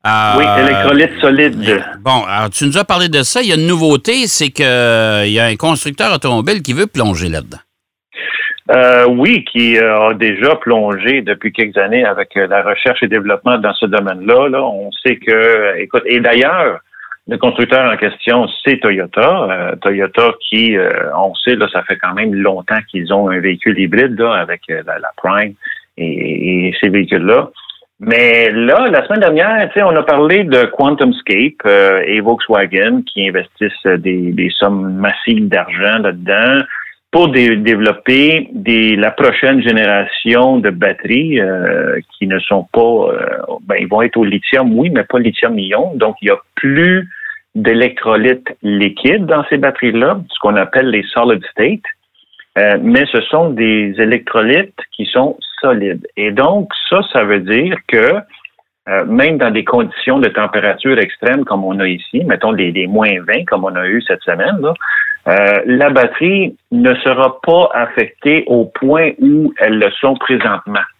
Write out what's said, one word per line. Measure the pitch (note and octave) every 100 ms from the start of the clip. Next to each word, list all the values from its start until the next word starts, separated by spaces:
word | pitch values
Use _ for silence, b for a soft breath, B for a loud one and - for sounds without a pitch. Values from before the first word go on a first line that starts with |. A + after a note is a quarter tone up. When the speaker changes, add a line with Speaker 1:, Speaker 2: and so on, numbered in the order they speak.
| G#2+
Speaker 1:
Euh, | A2 G#2+ G#2+
Speaker 2:
Oui, | G#2 G2+
électrolytes | G2+ - - C#3+ E3 -
solides. | C#3+ C#3 D3 A2 G#2+ G2 - -
Speaker 1:
bon, | B2+ B2+ F#2+
alors | G2+ G#2+
tu | -
nous | C#3+ D#3
as |
parlé | G3 F3+ F3
de | D3
ça. | B2+ A#3+
Il | A#3
y |
a | D#3
une | E3
nouveauté, | F3 D#3+ C#3+ - B3+ A3+
c'est | - C#3+
que, | -
euh, | C3+ B2 A#2+ A2+ A2 G#2 G#2
il |
y | A2
a | A#2
un | G#2+
constructeur | D#3+ D3+ D3+ C#3 A3
automobile | D#3 C#3 A#2 G#2+ G#3
qui | C#3
veut | C3 G#3+
plonger | C#3 G#2+ E2+ F2
là-dedans. | D#2+ B1 - _ _ _ _ _ B B B B B -
Speaker 2:
Euh, | B2+ B2+ B2 B2
oui, | B2 B2 A#3+ -
qui, | A#2+ A#2 A2+
euh, | A2+ G#2+ A2
a |
déjà | G#2+ A2 G2 C3+ D#3
plongé | A#2+ A#2 G#2+ G2 G#2+ C3+
depuis | G#2 G2+ A2+
quelques | - A2 G2+
années | G2 A#2+
avec, | A2 G2+ F#2+ G2
euh, | F#2+
la | G2
recherche | G2+ G2 C3 B2
et | A2
développement | G#2+ G2+ G2+ A#2+ A#2+
dans | G#2
ce | G2 G#2+
domaine-là. | G#2 G2 F#2 G2 B2 C#3
Là, | C3
on | B2+ G2+ G2+
sait | - C3 B2
que, | -
euh, | A2+ A2+ A2+ G#2 F2
écoute, | F#2+ B2
et | - A#2+
d'ailleurs, | A#2+ A#2+ C#3 F3+ C#3+ F2 B B B B -
le | A#2
constructeur | B2 - A#2+ C3 B2+
en | G#2
question, | G#2 - - A#2+ G#2 -
c'est | - C3
Toyota. | A2 F#2+ F2 - C3 F#3 G#2+
Euh, | F#2 F2 -
Toyota | G2 G2 F#2+ A2+ A#2 - -
qui, | A2 A2+ G2+
euh, | F#2 - D2+ D#2
on | G2
sait, | - - B2
là, | G2+
ça | F2+
fait | - F2
quand | F#2
même | F#2+ A2
longtemps | G2 G2 F#2 F2+ A2 A2
qu'ils | F#2+ E2+
ont | G2 G2
un | F#2
véhicule | F#2 F2+ A2+ A2
hybride | F#2 G#2 C3 A2+
là, | A#2
avec, | G2+ E2+ F2 -
euh, | D#2+ D#2
la, | D2+
la | D#2 -
Prime | F#2 G2+ G#2+ G2+ B B B -
et, |
et, | E2 D2+ - D2+ F2+ F2+ F2+
et | E2+
ces | G#2
véhicules-là. | G2 F2+ F#2 F2+ B2 C#3 B B B B _
Mais | A2 A#2 A#2+ A#2 A2+
là, | A2 A#2 F3+ B3+
la | D3 -
semaine | G#3+
dernière, | F#3 D#3 G3 A3 G3
tu | G3+
sais, |
on | G3 D#3+
a |
parlé | D3 C#3+ D3+ F#3+
de | F3+ B2+ A#2+ -
QuantumScape, | C#3 D3 C3 - - G2 C#3 -
euh, | G#2 G2+ G2 F#2+ F2+
et | G#2+
Volkswagen | G#2 A#2 - G#2 F#2+ F#2+ G#2 B2+
qui | B2 - G2
investissent | F2+ F2 _ G#2 - G2
des, | F2+ F#2 F2+ F2+
des | F2+ F2+ -
sommes | G2+ G2 F#2+
massives | F#2 G2+ - - A2 G#2
d'argent | F2+ E2 F2+ G2+ A2
là-dedans | G2+ F2 F2+ G2+ A#2+ C#3 C3 B B B _
pour | E3+ E3+
dé-, | C3 A#2+ A2
développer | G#2+ G#2+ G#2+ G2+ - C3 D3 D#3+ C3+
des, | A#2 G2+ A2+ A2
la | G#2 G#2+
prochaine | - C3+ - C3 C3+
génération | A#2 A2 G#2 G2+ F2 - A#2 A#2+ B2+ C3
de | G#2
batteries, | F2+ G2 F2+ - B2+ D#3+ C3+
euh, | F#2+ F#2 F2+ D#2+ D2 C2+ - -
qui | F#2+
ne | F2+
sont | - G2+ F2
pas, | A2+
euh, | A#2 A2+ - - - - - -
ben, | F#2+ F#2+
ils | F#2
vont | G#2+
être | A#2 A#2
au |
lithium, | G2+ G2 - C3 B2+ A2+
oui, | E3
mais | C3
pas | G#2 B2
lithium-ion. | A#2 - A#2 A2 F#2+ G#2+ F3 C#3
Donc, | G#2+ G#2+
il | G2+
y |
a | G2 _
plus | - C3+ C#3 F3 F#3 F3+ B B B B A2
d'électrolytes | G#2+ A#2 B2 B2+ A2+ G#2+ A#2+ B2+ - -
liquides | G#2 G2+ G2+ G2+ B2+ G#3 F3
dans | D#3 C#3+
ces | C#3+
batteries-là, | C#3 C3+ B2 A2+ C3+ G3+ E3+
ce | -
qu'on | G#2+
appelle | G#2 F#2 C3 C3
les | G#2+ F#2+
solid | B2 A#2+ G#2+ -
state. | - B2 G#3+ - - _ _ b b b G2
Euh, | G#2 G2+
mais | A2+ B2 C#3+
ce | A#2
sont | A2+ D#3 E3+
des | A#2 A2 G#2+ G2+ F#2+
électrolytes | A2+ A#2+ - A2+ A2 D3+ G3 - -
qui | - G2+
sont | B2+ C#3 - - -
solides. | C3+ A#2 G2 F2 - -
Et | G#2
donc, | G2+ D3 G3+ F#3 - -
ça, | F#3 -
ça | B2+
veut | G#2 G2+
dire | F#2 A2+ F3 F3 -
que, | A#2 A#2 G3 G3+ B B B _ _ -
euh, | F#2+ -
même | A#2 D3 D3+
dans | B2
des | A2
conditions | - B2 A2+ - - C3+
de | A#2
température | G#2+ G#2 G#2 G2+ F#2+ C3+ B2+
extrême | F#2+ - A2+ C#3
comme | B2+ G2
on | F#2+ G2
a | F#2+
ici, | F2+ - B2
mettons | E3+ G#2+ A2
des, | G#2 F2+
des | F2 F2+
moins | G#2 G#2+ F#2 E2+
vingt | A2+ F2+
comme | G2
on | F#2+ F2+
a | F#2
eu | A2+
cette | - F2+
semaine, | - E2+ B2 G3
là, | C#3+ E3 B B B B -
euh, | F#2+ G2+ G2+ A#2+
la | B2+ C#3+
batterie | C3+ A#2+ - E3+ G3 F#3 - _
ne | A#2+ B2 B2
sera | C3+ B2+ C3+ -
pas | - E3+ F3
affectée | A#2 A#2 - A#2 _ C#3+ D#3 -
au | B2
point | A2+ - C3 D#3 D#3+ -
où | C3+ D3+ D3+ -
elles | G#2+ A2
le | G2+ -
sont | C3+ C3
présentement. | - B2+ A2+ G2 - G2+ G#2